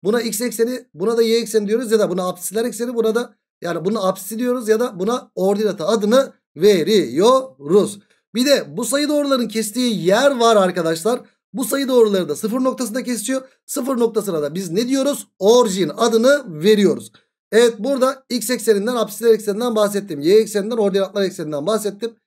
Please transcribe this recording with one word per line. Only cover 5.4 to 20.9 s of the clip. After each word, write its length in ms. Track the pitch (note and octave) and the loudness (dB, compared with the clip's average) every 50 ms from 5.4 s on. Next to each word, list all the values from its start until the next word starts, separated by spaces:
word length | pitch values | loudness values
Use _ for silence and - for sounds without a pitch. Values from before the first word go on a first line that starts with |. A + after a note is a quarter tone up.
| F3+ F#3+ G3+ G3+ A3 G#3 F3 - D#3+ | 0 0 0 0 0 -2 -2 -4 -2
adını 480 | F3 A3 A3+ G3+ G#3 A3+ C4 C4+ C4 - _ _ _ _ | -2 0 0 2 2 2 2 2 0 -6 _ _ _ _
veriyoruz. 1400 | C#3+ E3 G#3 G#3 F3 D3+ D#3+ A3 G#3 D#3 A#2+ A#2+ D3 F#3 A#3 C4 C4 C4 - - _ C#3 D3 F3 G#3 F#3 - - - _ _ _ _ _ _ _ | 2 4 4 4 4 2 2 2 2 2 2 0 2 4 4 4 4 2 -4 -14 _ -4 2 2 2 2 2 -4 -12 _ _ _ _ _ _ _
Bir 100 | G#3+ B3+ | -2 2
de 320 | D4 C#4 A3+ - D3 C#3+ F3 | 2 2 2 0 -6 -8 -8
bu 80 | B3 | -6
sayı 240 | - B3 C#4 D4 C#4+ | -4 -2 -2 0 0
doğruların 380 | D4+ D4 D4 C#4 C4+ B3+ A#3+ G3+ | 0 0 0 0 0 -2 -2 -4
kestiği 580 | G#3+ A3 A3 A3 - B3 B3+ B3 A3+ F3+ D#3+ | -4 -6 -6 -4 -4 -2 -2 -2 -2 0 0
yer 320 | F3 F#3+ A3 C4+ C#4+ C#4 A#3+ | 2 2 4 2 2 2 4
var 180 | A#3 A3+ A3+ | 2 4 4
arkadaşlar. 680 | G#3 F#3+ F3+ F3 F3+ E3 E3 E3 D#3+ - G#3+ B3 B3 - _ _ _ _ _ - | 4 4 2 0 -2 -2 -2 -2 -2 -2 -2 -2 -2 -6 _ _ _ _ _ -10
Bu 120 | G3 C4 | -8 -6
sayı 220 | - C4+ C#4 C#4 A#3+ | -4 -2 -2 -2 2
doğruları 420 | C4 B3 A3+ G#3+ G3+ F#3 F3 D3 | 4 4 4 4 4 0 0 -2
da 60 | D3 | -6
sıfır 280 | C#3 - A3 G#3 C4 B3+ | -4 -4 -4 -2 0 -2
noktasında 400 | C4 A#3 - B3+ G#3+ G#3 B3+ A#3+ | -2 -2 -4 -8 -6 -6 -6 -4
kesiyor. 380 | A#3+ B3 G#3+ G3+ A#3 C4 C4+ C4 - _ _ _ | -4 -6 -6 -4 -4 -4 -4 -4 -8 _ _ _
Sıfır 340 | _ - C#4+ B3+ C4 C4+ A#3 | _ -8 -8 -4 -4 -2 0
noktasına 420 | A#3+ A3+ A3 A3 F#3+ G3+ E3+ D#3 | 0 0 0 -2 -4 -2 -4 -4
da 140 | D3 C#3+ D3+ | -4 -4 -6
biz 160 | F3+ G3 F3 | -6 -8 -4
ne 160 | D#3+ F#3+ B3 A#3+ | -4 -4 -2 0
diyoruz? 400 | C4+ C4+ C4+ C#4+ C#4+ - - _ _ _ | 0 0 0 -2 -2 -4 -8 _ _ _
Orijin 520 | F#3 G3+ A#3 B3 B3 A3 F#3 G3 F3+ D3+ - - | 4 6 6 6 6 4 2 -2 -2 -2 0 0
adını 680 | A3 A#3+ A3 A3+ A3+ C4 C#4+ D4 C4 G#3+ E3 D3+ D#3 | 0 2 2 4 4 4 4 2 0 -6 -12 0 4
veriyoruz. 480 | G#3 G#3+ G#3 G3+ F3 C#3+ A#2+ - - _ _ _ _ _ _ _ _ | 4 4 6 6 2 2 0 -6 -16 _ _ _ _ _ _ _ _
Evet, 240 | - A3 A#3+ A#3+ A#3 G3+ | 4 4 4 4 2 0
burada 440 | G3+ C4 C#4 C4 B3 C4 C4+ - _ _ | -4 -4 0 2 0 0 0 -4 _ _
x 200 | A#3 B3 A3 - | -6 -6 -2 -4
ekseninden, 460 | B3+ A#3+ A#3+ A3+ G#3+ G3+ G3 A3+ B3+ | -4 -2 2 0 0 2 0 -2 -2
apsisler 380 | A#3+ A3 G#3+ - - A3+ A#3 A3+ | -2 -2 -4 -6 -2 2 2 2
ekseninden 420 | G#3 G#3 G#3 G3 G#3 A#3+ B3 A#3 | 2 2 -4 -4 -4 -4 -2 0
bahsettim. 440 | G#3+ G#3 G3+ G3+ G3+ G3 G3+ E3+ C#3+ | 0 0 0 0 -4 -6 -6 -10 -4
Y 180 | C#3+ E3 G3 A3 | 2 4 4 4
ekseninden, 400 | A3 A3 - G#3 F#3+ G#3+ B3 A3+ | 4 2 -2 -6 -4 -4 -2 0
ordinatlar 460 | G#3 G3+ | 0 0